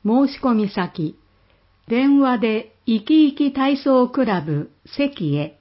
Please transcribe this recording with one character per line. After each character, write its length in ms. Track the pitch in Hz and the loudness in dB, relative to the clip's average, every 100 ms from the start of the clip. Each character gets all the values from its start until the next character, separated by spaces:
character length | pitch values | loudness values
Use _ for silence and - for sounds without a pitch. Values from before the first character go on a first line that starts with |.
申 240 | 202 240 269 | 0 2 0
し 120 | - | -2
込 160 | 254 220 | -2 0
み 140 | 208 | -2
先。 460 | 202 180 - 151 - _ _ _ _ _ _ - | -4 -8 -6 -8 -10 _ _ _ _ _ _ -4
電 320 | 233 269 277 | 0 4 4
話 200 | 262 247 | 2 0
で、 360 | 226 220 - _ - | -2 -2 -6 _ -4
生 200 | 220 214 | -4 2
き 240 | 311 294 | 4 4
生 60 | 285 285 | 2 -2
き 20 | |
体 240 | 277 269 285 | 0 0 0
操 320 | 277 254 247 | 2 2 2
ク 160 | 262 240 | 0 -2
ラ 160 | 185 | -2
ブ、 300 | 151 147 165 _ - | -2 -4 -6 _ -14
関 500 | - 277 285 156 143 | -4 -4 -2 -4 -2
へ。 240 | 101 - | -4 -12